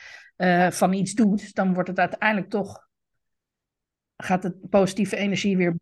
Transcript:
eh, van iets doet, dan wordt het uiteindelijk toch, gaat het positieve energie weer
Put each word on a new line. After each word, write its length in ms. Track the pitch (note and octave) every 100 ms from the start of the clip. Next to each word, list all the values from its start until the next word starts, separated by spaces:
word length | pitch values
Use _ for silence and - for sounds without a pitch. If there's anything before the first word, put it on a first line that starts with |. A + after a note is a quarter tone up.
| - - - -
eh, 360 | F3+ F3 F3+
van 220 | - F#3
iets 200 | G3 F#3+
doet, 400 | - G#3 G#3 - -
dan 180 | F#3
wordt 160 | F3+ F3+
het 100 | F#3
uiteindelijk 500 | F3 - A3 G#3 -
toch, 380 | G#3 F#3+ - _ _ _ _ _ _ _ _ _ _ _ _ _ -
gaat 280 | - F#3
het 260 | F#3 - -
positieve 460 | G3+ F#3+ - F#3+ -
energie 420 | G3+ F#3 G3+ F#3
weer 180 | F3 E3+